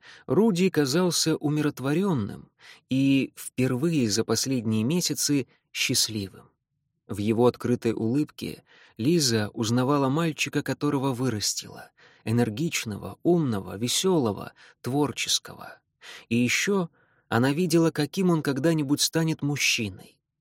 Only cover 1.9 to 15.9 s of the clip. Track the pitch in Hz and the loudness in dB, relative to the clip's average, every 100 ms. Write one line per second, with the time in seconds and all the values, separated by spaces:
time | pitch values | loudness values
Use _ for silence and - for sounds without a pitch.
1.9 | 156 202 151 98 - - _ - - - | 0 0 0 -2 -8 -18 _ -20 -20 -4
2.9 | 131 139 135 - - - - 127 123 165 | 2 4 4 2 -6 -10 -2 0 0 0
3.9 | 160 117 104 110 113 135 131 110 110 113 | 2 2 0 0 0 0 -2 0 0 0
4.9 | 175 - 143 - 143 123 _ _ - - | 0 -2 -2 0 0 -2 _ _ -4 -2
5.9 | 127 - 107 95 - - _ _ _ _ | 0 0 -2 -8 -10 -20 _ _ _ _
6.9 | _ - 98 104 110 123 - 117 120 117 | _ -12 -4 0 4 4 2 0 0 0
7.9 | - 110 131 151 - 90 80 - _ - | -2 0 -2 -4 -6 -12 -12 -16 _ -20
8.9 | - 113 175 135 113 104 - 110 120 127 | -4 0 2 2 2 0 -4 0 2 2
9.9 | 143 135 143 165 147 135 147 143 131 147 | 2 2 0 -2 -4 -4 -4 -4 -4 -2
10.9 | 143 135 120 127 107 - - - - - | -2 -2 -2 -2 -2 -4 -6 -10 -16 -20
11.9 | _ - _ - 117 120 107 165 - - | _ -20 _ -2 2 2 0 -4 -4 -6
12.9 | 98 95 - - 175 143 104 90 98 120 | -8 -10 -4 2 2 2 -2 -4 -6 -4
13.9 | - 190 175 117 101 - - - _ - | 0 2 2 2 -2 -8 -16 -20 _ -4
14.9 | 139 143 - - - - - - - _ | -2 -2 -2 -2 -2 -4 -16 -18 -20 _